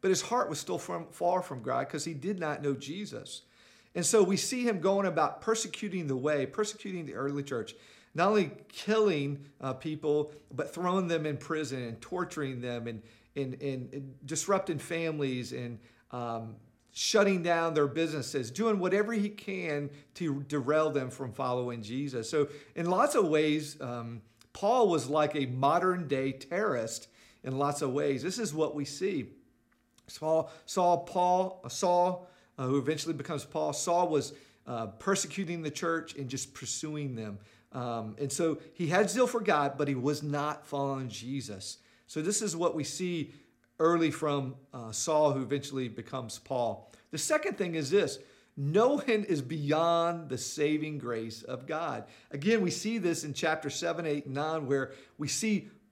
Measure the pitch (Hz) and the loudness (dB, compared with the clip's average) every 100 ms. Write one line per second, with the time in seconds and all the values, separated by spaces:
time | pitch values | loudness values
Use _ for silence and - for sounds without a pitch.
0 | 190 180 - 240 - 147 - 175 - 175 | 4 2 2 0 0 -2 -4 -4 -4 -8
1 | - - 175 180 180 131 107 131 135 156 | -8 -2 2 2 0 -6 -2 -2 0 -4
2 | 170 151 170 196 156 147 143 131 135 175 | -4 -6 -4 -2 -2 -2 -2 -2 -6 -8
3 | 208 110 101 - _ _ - - _ - | -8 -10 -12 -16 _ _ -20 -20 _ -2
4 | 165 220 185 196 - 254 240 196 180 196 | 4 8 8 6 0 0 2 2 4 4
5 | 196 160 151 - - 220 - - - 185 | 2 4 2 2 0 0 0 -6 -4 -4
6 | 156 131 143 147 135 170 214 - 202 180 | -2 0 2 0 0 -2 -4 -4 -8 -8
7 | 156 110 139 143 139 123 107 - - - | -6 -4 -2 -2 -2 -4 -4 -12 -20 -20
8 | _ 151 185 214 160 - - - - 220 | _ 2 4 4 2 -4 -16 -10 0 4
9 | 214 151 143 143 - _ 135 131 156 151 | 4 4 0 -4 -10 _ -6 -4 -6 -4
10 | 156 147 147 - - 123 143 - 180 190 | 2 2 0 -6 -12 -8 -6 -2 2 2
11 | 180 165 151 147 - 156 143 131 120 113 | 2 0 0 -4 -4 -4 -2 -4 -6 -10
12 | - 180 175 - 139 127 123 120 117 113 | -6 -4 -4 -4 -4 -4 -6 -6 -6 -10
13 | - - _ - 131 123 143 131 127 143 | -14 -20 _ -6 -6 -4 -6 -6 -8 -10
14 | 135 131 139 156 - 196 190 156 - 165 | -12 -14 -8 -6 2 2 2 -6 -4 -2
15 | 165 151 139 127 123 127 120 113 - _ | -2 -2 -2 -2 -6 -8 -8 -10 -16 _
16 | _ 123 120 117 110 110 - _ _ - | _ -8 -6 -6 -8 -14 -20 _ _ -4
17 | - 220 202 190 170 170 165 156 143 143 | 2 6 6 4 2 2 4 4 2 2
18 | 165 151 123 147 117 123 226 208 180 190 | 0 -2 -2 -4 -4 0 2 2 2 2
19 | 208 226 202 208 - 190 165 147 143 - | 2 0 -2 -4 -8 -6 -2 -2 -4 -8
20 | - - 165 139 139 147 123 151 156 143 | -20 -4 -2 -2 -2 -2 4 4 4 2
21 | 127 - 131 107 131 123 123 120 104 127 | -2 -6 -8 -2 0 0 -2 -6 -6 -4
22 | 143 127 110 156 143 - - - 170 185 | -4 -4 0 2 2 -2 -12 -4 0 4
23 | 285 285 180 156 156 151 147 - 127 120 | 4 4 4 4 4 2 -2 -8 -8 -6
24 | 117 117 - _ - - 202 254 214 165 | -8 -12 -16 _ -20 -2 2 6 6 4
25 | 123 151 151 151 131 127 135 170 185 180 | 2 2 2 2 -2 2 4 6 4 0
26 | 151 135 135 135 - 180 214 123 113 - | 0 0 0 -4 -4 -2 0 0 -2 -6
27 | - _ - _ 127 131 143 143 143 131 | -12 _ -20 _ -6 0 0 0 -2 0
28 | 147 135 151 190 208 156 151 147 139 - | 0 0 -2 -4 -4 0 0 0 -6 -4
29 | 190 175 110 - _ _ _ _ _ _ | -2 -2 -6 -14 _ _ _ _ _ _
30 | - - 156 160 156 - - - 175 170 | -20 -6 2 2 0 -8 -4 4 6 4
31 | 175 185 180 180 185 185 - - 185 175 | 2 2 4 4 2 -4 -10 -2 4 6
32 | 180 180 - _ _ - 127 139 127 156 | 4 2 -10 _ _ -6 0 2 2 -2
33 | - 156 - 151 - 156 151 139 - 170 | -2 -6 -4 -6 -4 -2 -2 -2 2 2
34 | 175 156 135 - - _ - 120 110 - | 4 2 0 -10 -20 _ -10 -6 -6 -4
35 | - 196 160 190 170 170 156 151 170 165 | 0 0 0 -4 -4 -4 -6 -4 -2 -2
36 | 156 - 131 127 - - 135 - 156 151 | -4 -8 -6 -6 -8 -10 -8 -6 -6 -4
37 | 143 120 107 101 - - _ 131 123 117 | -6 -6 -8 -10 -16 -20 _ -6 -4 -4
38 | 110 107 139 - 165 151 - - 170 180 | -6 -6 -4 0 0 0 -8 -4 2 4
39 | 208 226 247 240 202 156 139 - 143 131 | 4 4 2 2 2 4 2 0 0 2
40 | 131 147 151 143 147 147 - 143 139 135 | 0 0 -2 -2 -2 -4 -6 -4 -2 -2
41 | 127 101 117 135 113 98 - - _ _ | -6 -8 -6 -6 -6 -10 -10 -14 _ _
42 | _ - 160 202 208 165 175 160 139 - | _ -4 0 0 -2 0 0 0 -4 -4
43 | 180 170 143 - _ _ _ _ 165 170 | -4 -4 -6 -10 _ _ _ _ 4 6
44 | 160 156 156 143 131 131 - 127 113 107 | 2 2 0 0 -2 -8 -14 -12 -8 -4
45 | - 156 151 135 120 143 143 135 123 110 | 2 6 6 4 0 -2 -2 -4 -4 -6
46 | 113 135 117 - - 127 117 98 - - | -8 -8 -8 -12 -4 0 0 -2 -10 -20
47 | _ 143 - 311 349 214 180 165 135 196 | _ -6 0 0 0 -2 -2 -2 4 4
48 | 165 - - - _ - 143 175 247 285 | 4 -2 -14 -20 _ -6 2 4 6 4
49 | 269 220 202 160 127 156 143 151 170 170 | 2 0 2 -2 -2 -4 0 4 4 4
50 | 170 170 151 127 - - 151 156 156 147 | 2 -2 -6 -6 -6 0 2 2 -2 -6
51 | 120 113 113 110 - 127 135 156 165 113 | -4 -4 -6 -10 -10 -10 -6 -6 -4 -6
52 | - - - 143 165 226 180 - 214 226 | -10 -20 -12 -2 2 4 4 0 -2 0
53 | 175 160 151 139 160 156 147 - 170 170 | 0 0 -4 -2 0 0 -4 -4 -4 -2
54 | 165 147 143 135 156 160 135 139 131 - | -2 -4 -4 -4 -2 -2 0 0 0 -8
55 | - - 147 - 220 202 - - _ | -20 -8 -4 0 2 0 -2 -20 _